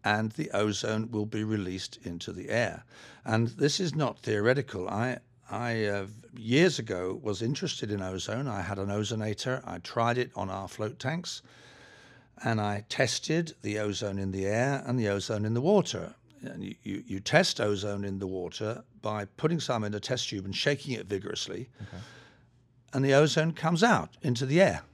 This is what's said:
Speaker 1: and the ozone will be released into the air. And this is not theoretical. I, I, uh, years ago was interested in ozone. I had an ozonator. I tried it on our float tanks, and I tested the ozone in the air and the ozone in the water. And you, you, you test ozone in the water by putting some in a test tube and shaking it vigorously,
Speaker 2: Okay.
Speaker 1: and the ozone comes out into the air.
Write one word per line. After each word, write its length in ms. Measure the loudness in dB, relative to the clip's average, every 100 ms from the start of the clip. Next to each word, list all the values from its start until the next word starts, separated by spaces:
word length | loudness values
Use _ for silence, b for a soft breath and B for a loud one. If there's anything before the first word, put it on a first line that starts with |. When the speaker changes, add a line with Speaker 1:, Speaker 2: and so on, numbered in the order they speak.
Speaker 1:
and 280 | 2 2 2
the 180 | -2 -2
ozone 580 | 2 2 2 0 -2 -2
will 160 | -2 -2
be 180 | -2
released 540 | 0 0 -2 -4 -8 -10
into 280 | -10 -8 -8
the 160 | -10 -2
air. 340 | 0 0 -4 -16 B B B
And 240 | 0 2 2
this 320 | 2 2 2
is 140 | 0
not 240 | 0 -2 -2
theoretical. 680 | -2 4 4 4 0 -6 -4
I, 300 | 0 -2 -2 _ _ -8
I, 340 | -4 -2 0 0
uh, 200 | 0 -4 -12 -16 -10
years 420 | 2 6 6 4
ago 400 | -4 -4 -2 -4
was 200 | -4 -2
interested 480 | -2 -2 -4 -6 -4
in 120 | -4
ozone. 460 | -4 -6 -4 -4 -4
I 140 | -4
had 160 | -4 -2
an 100 | -2
ozonator. 760 | 0 -2 -2 -2 -4 -4 -4 -6
I 120 | -10
tried 400 | -4 2 2 2
it 120 | -2 -4
on 140 | -6
our 180 | -6 -8
float 300 | -6 -6 -4
tanks, 440 | -4 -4 -6 -12 B B B B B B B B B -6
and 160 | 0 0
I 240 | 0 -2 -6
tested 680 | 0 2 0 0 0 -2 -6
the 160 | -4 -2
ozone 400 | -2 -2 -4 -2
in 120 | -2
the 160 | -2 0
air 360 | 2 2 0 -2
and 120 | 0
the 100 | 2
ozone 360 | 0 0 -2
in 100 | 0
the 60 | 2
water. 540 | 4 4 4 -4 -8 -12 _ -14
And 200 | -12 -10
you, 100 | -10 -10
you, 200 | -8 -8 -6
you 140 | -6
test 400 | 4 4 4 2
ozone 440 | 0 0 -2 -4
in 140 | -4 -4
the 80 | -4
water 580 | -4 -6 -6 -6 -6 -12 -10
by 220 | -6 -6
putting 340 | -8 -2 0 0
some 240 | 0 0
in 100 | 0
a 60 | -4
test 280 | -4 -4 -2
tube 160 | -6
and 100 | -4
shaking 380 | 0 0 0 -4
it 120 | -8 -4
vigorously, 600 | -4 -4 -6 -6 -8 -10 B
Speaker 2:
Okay. 200 | -12 -12 -14 B B B B _ _ _ _
Speaker 1:
and 120 | 0
the 100 | 6
ozone 380 | 8 8 4 2
comes 300 | 0 0 4
out 340 | 6 6 2 -4
into 220 | 0 0 2
the 140 | 6
air. 220 | 6 4 -8